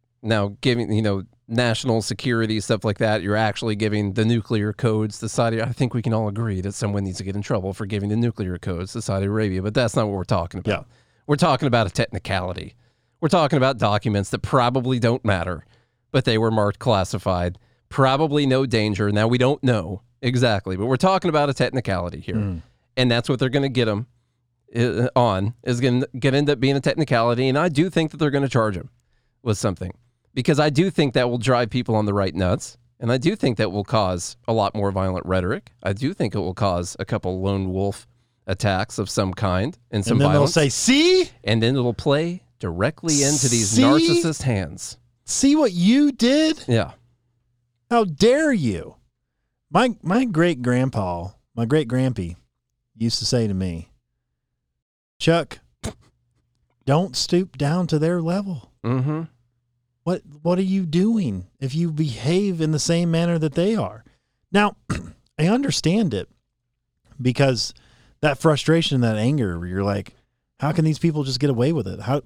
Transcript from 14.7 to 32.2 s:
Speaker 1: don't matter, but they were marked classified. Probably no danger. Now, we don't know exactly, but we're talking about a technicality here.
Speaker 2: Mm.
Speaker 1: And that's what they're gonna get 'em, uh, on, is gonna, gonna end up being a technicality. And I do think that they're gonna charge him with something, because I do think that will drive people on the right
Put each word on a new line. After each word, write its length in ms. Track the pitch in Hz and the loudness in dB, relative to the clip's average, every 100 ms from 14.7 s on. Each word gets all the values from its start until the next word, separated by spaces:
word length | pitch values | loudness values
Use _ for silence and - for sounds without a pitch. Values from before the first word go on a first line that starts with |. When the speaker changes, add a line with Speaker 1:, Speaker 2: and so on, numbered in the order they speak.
| 127 123 123 | 0 0 0
Speaker 1:
don't 260 | 113 120 | 2 0
matter, 400 | - 92 90 78 - _ _ _ _ | 0 -2 -2 -8 -12 _ _ _ _
but 140 | 131 123 | -2 2
they 100 | 110 | 2
were 120 | 113 | 2
marked 280 | 110 101 - | 2 0 0
classified. 800 | 127 104 - 101 101 90 87 - _ _ _ | 0 0 0 -4 -2 -2 -2 -6 _ _ _
Probably 560 | - 131 139 156 147 139 | 0 2 2 0 0 2
no 200 | 131 135 | 2 2
danger. 440 | 113 107 95 104 | 0 0 0 0
Now, 140 | 104 113 | 2 2
we 100 | 123 | 2
don't 240 | 127 151 | 2 2
know 400 | 131 110 85 98 _ - | 0 0 -2 -10 _ -6
exactly, 560 | 123 127 120 98 92 92 | -2 0 2 0 -2 -4
but 80 | 117 | 0
we're 100 | 127 | 2
talking 320 | 190 190 175 | 2 2 2
about 180 | 151 143 | 0 0
a 60 | |
technicality 680 | 131 123 127 - 90 87 76 | 0 -2 -2 -4 -4 -6 -10
here. 140 | - | -6
Speaker 2:
Mm. 260 | 107 101 85 - _ _ - | -4 -4 -6 -12 _ _ -2
Speaker 1:
And 120 | 127 | 0
that's 180 | 120 131 | 0 0
what 100 | 127 | -2
they're 100 | 131 | 0
gonna 200 | 143 139 | 0 0
get 180 | 123 113 | 0 0
'em, 180 | 104 135 _ _ _ _ _ _ | -2 -6 _ _ _ _ _ _
uh, 340 | 120 120 90 123 127 | -2 0 0 0 2
on, 380 | 120 95 104 - | 2 2 -2 -6
is 180 | - 120 | -4 -2
gonna, 260 | 131 123 135 127 | 0 0 -2 -2
gonna 180 | 135 139 | 0 2
end 120 | 147 | 2
up 100 | 131 | 2
being 160 | 131 139 | 0 0
a 40 | |
technicality. 680 | 143 165 147 117 117 120 131 | 0 -2 0 2 2 0 0
And 80 | 139 | 2
I 100 | 175 | 0
do 200 | 139 185 | 0 0
think 200 | 170 160 | 0 -2
that 60 | 143 | -2
they're 120 | 151 | -2
gonna 180 | 139 139 | 0 0
charge 280 | 127 110 90 | 0 0 -2
him 140 | - _ _ _ _ _ | -10 _ _ _ _ _
with 140 | 117 104 | -4 -2
something, 360 | 110 90 90 - _ _ _ | -2 -2 -8 -12 _ _ _
because 240 | 131 147 147 | -4 0 2
I 80 | 151 | 2
do 220 | 139 190 | 2 2
think 240 | - 143 | 2 2
that 160 | 127 123 | 2 0
will 80 | 123 | 0
drive 320 | 113 123 117 | 2 2 2
people 240 | 127 120 | -2 0
on 100 | 110 | 0
the 80 | 104 | 0
right 200 | 101 | 0